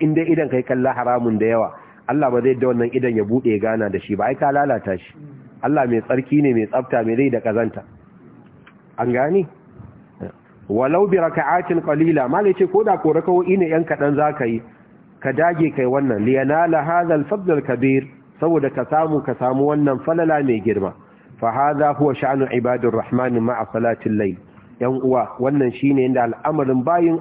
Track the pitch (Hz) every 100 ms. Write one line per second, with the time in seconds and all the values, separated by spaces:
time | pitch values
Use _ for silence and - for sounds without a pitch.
0 | 156 156 165 165 139 127 - 127 131 123
1 | 120 123 120 107 110 117 98 - - -
2 | - 143 139 123 127 127 127 120 120 127
3 | 123 113 101 120 123 104 110 110 104 95
4 | - 101 107 139 147 143 143 113 104 92
5 | - - - - - - 123 151 127 113
6 | - 131 131 147 143 117 107 131 123 123
7 | 113 113 139 117 113 107 113 - - -
8 | - - - - - - - - - -
9 | 120 123 143 196 170 - - - - -
10 | - - 92 - _ - - 104 131 170
11 | 202 185 165 160 143 175 175 170 160 147
12 | 165 151 127 170 208 185 185 196 220 185
13 | 160 156 165 180 180 190 170 165 165 147
14 | 143 143 151 147 120 113 - - - -
15 | - - 135 135 170 165 160 143 123 139
16 | 139 107 110 135 135 151 170 165 147 175
17 | 170 156 143 208 180 151 135 120 135 135
18 | 135 - - - 160 160 139 131 120 156
19 | 170 151 139 120 127 131 143 147 143 127
20 | - 165 160 151 135 113 104 101 95 -
21 | - - - - 113 117 143 143 147 143
22 | 147 135 135 139 131 120 120 123 117 113
23 | - 123 127 120 113 117 110 113 117 113
24 | 117 107 101 92 - - - - 123 131
25 | 127 127 104 - 127 143 127 120 139 139
26 | 127 127 117 113 147 156 135 127 127 175
27 | 170 165